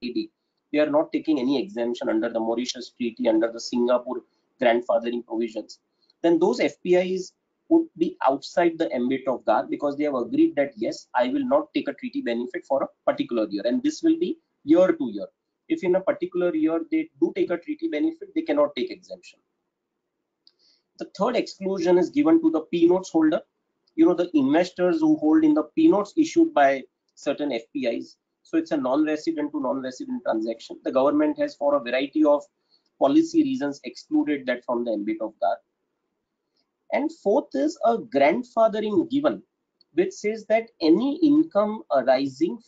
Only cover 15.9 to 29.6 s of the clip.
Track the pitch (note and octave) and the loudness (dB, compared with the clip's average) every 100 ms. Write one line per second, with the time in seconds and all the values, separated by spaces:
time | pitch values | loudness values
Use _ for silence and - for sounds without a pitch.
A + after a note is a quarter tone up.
15.9 | F#3 F#3+ - F3 F3+ F3+ D#3 D#3 E3 D#3+ | 0 0 -4 -4 -2 -2 0 0 -2 -2
16.9 | D#3+ D#3 C#3 F3 G3 F3+ E3+ - - E4 | -4 -4 -2 -2 0 -4 -4 -8 -8 -6
17.9 | - E3 E3 - D#4+ A3+ D3 D3 - A2+ | -2 -2 -4 -10 -6 -2 0 0 -2 -8
18.9 | F#2+ - - - _ _ _ _ _ _ | -10 -18 -20 -20 _ _ _ _ _ _
19.9 | _ _ _ _ _ _ _ _ _ _ | _ _ _ _ _ _ _ _ _ _
20.9 | - E3 - A#3 A3+ - - F#3+ F#3+ E3+ | -16 -12 -4 -2 -2 -4 -6 -6 -2 4
21.9 | F3+ - C4+ D#3 E3 D#3+ D#3+ - F3 E3+ | 4 4 2 4 4 4 0 -2 2 4
22.9 | F3+ - E3 D#3 E3 - _ _ _ _ | 4 0 0 2 0 -6 _ _ _ _
23.9 | - E3 E3+ F3 D3+ C3 D#3 F3+ - F3+ | 2 2 2 0 0 2 2 0 0 0
24.9 | E3 D#3 D3+ D3+ D#3 D#3 D3+ - - D#3+ | 2 2 2 4 4 4 2 0 4 4
25.9 | G3 - - D#4 - - - C3+ C3+ - | 4 2 0 2 4 4 4 4 2 -6
26.9 | _ _ - - C#3+ C#3+ A2+ - C#3+ A#2+ | _ _ -10 -6 -4 -4 -4 -6 -6 -4
27.9 | - - _ _ _ _ D#3+ D#3+ D3+ B2+ | -4 -8 _ _ _ _ -2 -2 -2 0
28.9 | D3+ D#3 D3+ E3 D#3 D3 D3+ | 0 0 -2 -4 -4 -4 -4